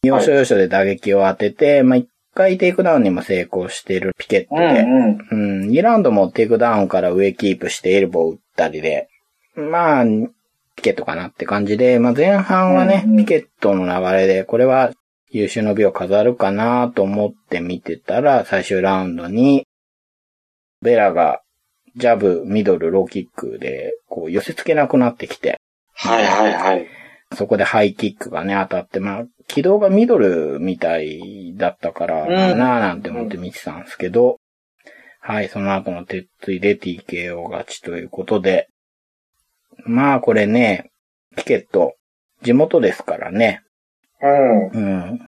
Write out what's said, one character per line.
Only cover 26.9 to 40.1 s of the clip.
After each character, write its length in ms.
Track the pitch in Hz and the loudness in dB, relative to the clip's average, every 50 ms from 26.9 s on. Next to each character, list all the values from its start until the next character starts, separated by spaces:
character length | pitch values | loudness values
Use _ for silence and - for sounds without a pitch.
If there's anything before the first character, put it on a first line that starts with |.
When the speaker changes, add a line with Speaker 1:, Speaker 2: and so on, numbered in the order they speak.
| - - - - - _ _ _ - | -18 -20 -20 -20 -20 _ _ _ -8
Speaker 1:
そ 100 | - 104 | -8 -2
こ 100 | - 113 | -2 0
で 80 | 101 98 | 0 0
ハ 180 | - - 110 | 0 2 0
イ 120 | 104 104 101 | 0 0 -2
キ 140 | - 113 101 | -4 -6 -6
ッ 100 | 95 _ | -6 _
ク 120 | - - | -16 -10
が 140 | 90 85 85 | -10 -8 -6
ね、 100 | 98 98 98 95 - | -4 -4 -4 -4 -4
当 80 | 95 | -6
た 60 | 90 | -8
っ 60 | 87 _ | -8 _
て、 100 | - 98 | -8 -8
ま 220 | 95 101 98 104 | -8 -6 -8 -10
あ、 40 | 120 - _ _ _ | -12 -14 _ _ _
軌 160 | _ - 147 | _ -6 -2
道 160 | 139 180 196 208 | 2 2 2 4
が 120 | 208 196 | 2 2
ミ 160 | 190 208 233 | 4 4 4
ド 120 | 247 240 165 | 4 4 2
ル 400 | 110 95 87 82 78 76 69 73 | 4 2 2 0 -2 -4 -6 -6
み 200 | 82 95 87 82 | -6 -6 -6 -4
た 200 | - 82 85 82 | -2 -2 -2 -2
い 560 | 78 78 76 82 90 95 104 101 92 85 87 | -4 -6 -10 -12 -14 -16 -16 -16 -16 -16 -8
だ 120 | 98 - - | -6 -6 -6
っ 80 | - _ | -6 _
た 120 | - - | -10 -10
か 140 | - - 85 | -6 -6 -6
ら、 460 | 85 165 160 156 160 175 190 190 185 | -4 -4 -4 -4 -2 0 0 2 0
Speaker 2:
う 20 | 175 | 2
ん。 40 | 120 | 0
Speaker 1:
な 200 | 127 127 123 120 | 0 0 0 0
ぁ 20 | |
な 140 | 110 95 - | -2 -2 -4
ん 80 | - | -6
て 80 | 104 - | -10 -10
思 160 | - 120 117 | -10 -8 -8
っ 20 | 107 | -10
て 80 | 101 | -10
見 160 | 87 90 90 | -10 -12 -14
て 100 | - - | -14 -14
た 140 | - - 76 | -14 -14 -14
ん 80 | 90 - | -14 -18
で 60 | - | -20
す 60 | - | -12
け 140 | - 92 90 | -10 -10 -4
ど、 300 | 90 117 123 123 127 _ _ _ _ _ _ _ _ _ _ - - - _ - _ _ | 0 2 2 2 0 _ _ _ _ _ _ _ _ _ _ -20 -20 -20 _ -20 _ _
は 200 | - - 110 107 | -12 -8 -6 -6
い、 80 | 98 95 | -6 -6
そ 120 | - 104 | -8 -6
の 140 | 98 98 98 | -4 -2 -4
後 160 | 95 95 95 | -4 -4 -8
の 140 | 90 87 87 | -10 -10 -12
鉄 220 | _ - 92 92 _ _ _ | _ -12 -12 -12 _ _ _
槌 200 | - - 95 90 | -8 -8 -8 -2
で 140 | 92 101 - | 0 0 0
テ 160 | - - 92 | 0 -4 -10
ィ 80 | 87 82 | -10 -10
ー 60 | - | -12
ケ 280 | - - 87 87 87 | -12 -10 -10 -8 -10
ー 60 | 87 85 | -10 -10
オ 80 | 85 | -10
ー 40 | 85 | -10
勝 200 | 85 80 - - | -10 -12 -12 -12
ち 100 | - - | -16 -16
と 160 | - 90 85 | -14 -12 -12
い 80 | 85 85 | -12 -12
う 40 | - | -12
こ 160 | - - 95 | -12 -12 -4
と 160 | - 110 101 | -2 -2 0
で。 280 | 92 98 95 90 - _ _ _ _ _ _ _ _ _ _ _ _ _ _ _ _ _ _ _ _ _ _ - - | 2 2 0 0 -2 _ _ _ _ _ _ _ _ _ _ _ _ _ _ _ _ _ _ _ _ _ _ -16 -8
ま 280 | 117 117 123 139 143 | -2 0 0 2 2